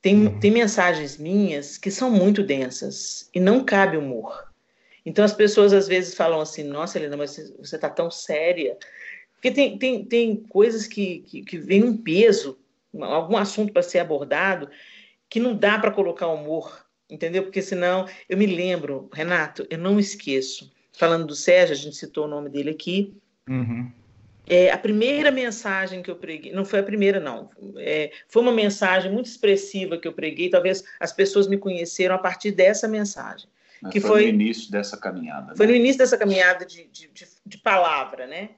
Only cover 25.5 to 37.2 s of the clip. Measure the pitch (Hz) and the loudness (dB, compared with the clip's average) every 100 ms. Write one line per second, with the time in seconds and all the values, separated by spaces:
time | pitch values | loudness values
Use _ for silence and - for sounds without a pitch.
25.5 | 220 208 190 190 185 180 170 165 156 - | -6 -6 -6 -6 -8 -12 -12 -12 -14 -10
26.5 | 190 196 202 196 208 196 196 147 117 - | -8 -2 -2 -2 0 2 2 -4 -10 -14
27.5 | _ - 202 - 156 147 - _ 220 247 | _ -18 -10 -4 -4 -4 -10 _ 2 4
28.5 | 226 208 202 190 185 185 214 247 - 214 | 2 0 0 2 2 0 -6 -6 -2 2
29.5 | 196 - 196 185 170 165 160 156 147 175 | 2 0 -8 -6 -6 -8 -8 -8 -4 2
30.5 | 185 147 139 - - 165 - 196 202 196 | 2 2 -4 -8 -10 -8 0 0 2 2
31.5 | 196 196 180 170 - 185 185 185 180 208 | 0 -4 -6 -8 -2 0 0 -2 -4 -4
32.5 | 196 190 214 220 214 202 160 117 90 - | 4 4 4 -2 -2 -4 -8 -14 -16 -20
33.5 | _ _ _ - 101 101 107 113 104 110 | _ _ _ -4 -2 4 6 6 4 2
34.5 | 113 - 101 101 - 98 92 80 71 - | -2 -6 -6 -6 -8 -10 -10 -12 -12 -14
35.5 | - 214 240 247 262 254 220 202 190 180 | 2 4 6 4 4 4 4 2 4 4
36.5 | 180 180 170 165 - - - | 2 -6 -18 -20 -20 -20 -20